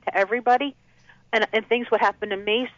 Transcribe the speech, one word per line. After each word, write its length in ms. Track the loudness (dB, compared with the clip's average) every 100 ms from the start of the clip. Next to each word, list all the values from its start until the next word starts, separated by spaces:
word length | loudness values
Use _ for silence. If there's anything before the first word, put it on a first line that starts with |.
| -4
to 100 | -2
everybody, 580 | 0 -2 -2 -2 -2 -8 _ _ -20 -20 _
and, 140 | -2 0
and 140 | -2 0
things 240 | -2 2
would 100 | 2
happen 300 | 2 0 -4
to 60 | -4
me, 320 | 0 0 -2